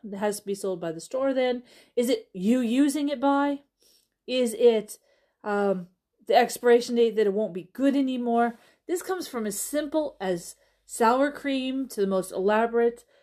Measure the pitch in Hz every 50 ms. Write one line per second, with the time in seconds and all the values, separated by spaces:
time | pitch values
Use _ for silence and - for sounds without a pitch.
0 | - 202 202 196 214 208 202 - - 196 196 196 - 190 185 170 175 165 160 165
1 | - - - 262 269 277 254 262 254 254 247 247 - _ - - - _ _ 240
2 | 240 240 247 - - _ - 185 180 214 247 254 247 220 240 262 294 285 269 302
3 | 285 294 285 240 277 277 277 277 285 285 285 277 - _ _ _ _ _ _ _
4 | _ _ _ _ _ - 254 254 247 226 214 - 247 240 226 214 208 - - -
5 | _ _ _ _ _ _ _ _ - 208 202 202 202 196 190 185 175 - _ _
6 | _ _ _ _ _ - 277 247 240 240 - - 240 240 233 240 240 247 240 233
7 | 233 226 202 220 214 202 190 208 220 180 175 190 165 - - - 269 277 254 285
8 | 269 262 254 240 240 240 233 233 233 240 233 - _ _ _ _ _ - 339 359
9 | - - 381 359 - - - 233 214 208 202 - - - 285 302 311 285 311 311
10 | 302 - - - 196 190 180 170 - - - _ _ _ _ _ _ - - -
11 | 233 226 247 262 285 294 285 - - 277 269 262 254 262 262 269 269 254 - 214
12 | 196 190 190 190 185 - - - 185 208 214 220 233 233 233 233 233 233 233 -
13 | - _ _ _